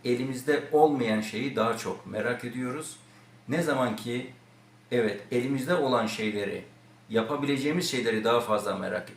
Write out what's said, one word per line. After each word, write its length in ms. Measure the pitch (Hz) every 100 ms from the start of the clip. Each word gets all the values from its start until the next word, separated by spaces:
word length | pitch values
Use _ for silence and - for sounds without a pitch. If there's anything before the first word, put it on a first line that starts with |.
| 120
elimizde 580 | 120 131 127 - 151 -
olmayan 500 | 151 151 139 117 110
şeyi 340 | 107 107 135 110
daha 220 | 113 110
çok 300 | 101 92 92
merak 380 | 101 110 120 120
ediyoruz. 540 | 120 127 143 156 - - - - - -
Ne 140 | 156
zaman 340 | 160 135 123 107
ki, 380 | 117 123 127 - - - - - -
evet, 300 | 120 107 101 -
elimizde 440 | 123 131 139 131 175
olan 320 | 131 123 110
şeyleri, 560 | - 107 104 98 95 - - - - -
yapabileceğimiz 840 | 110 110 143 139 139 143 170 170
şeyleri 320 | 131 117 110
daha 160 | 110 120
fazla 360 | - 104 95 95
merak, 340 | 95 92 -